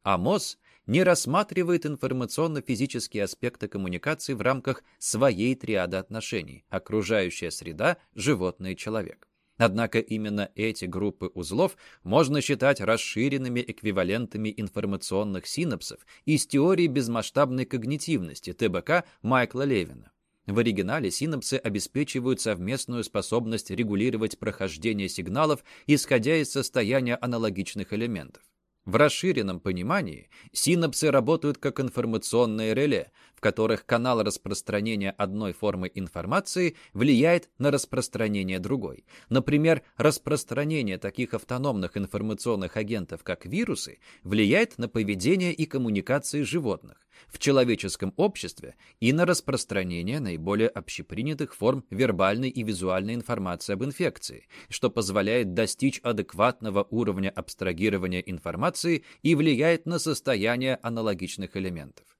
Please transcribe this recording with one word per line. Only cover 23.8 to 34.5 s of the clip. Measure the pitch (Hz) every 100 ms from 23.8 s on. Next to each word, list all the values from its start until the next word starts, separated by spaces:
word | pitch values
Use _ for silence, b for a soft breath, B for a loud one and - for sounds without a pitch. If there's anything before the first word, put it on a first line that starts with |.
| 110 101 120 110 110 -
прохождение | 110 - 95 78 107 104 95
сигналов, | - 87 113 156 143 B B -
исходя | 143 - 127 117 160
из | 143
состояния | 139 127 127 104 135 123 120
аналогичных | 123 120 110 92 95 104 92
элементов. | 104 120 98 67 - _ _ _ _ -
В | 110
расширенном | 147 - 185 135 101 90
понимании | 98 90 98 196 117 71 _ B B
синапсы | - - 175 160 - 156
работают | 135 117 160 143 139
как | 139 -
информационные | 131 127 117 110 - 117 117 110 110
реле, | 110 147 104 - b b _
в |
которых | 107 101 110 107 -
канал | 117 123 120
распространения | 104 - 98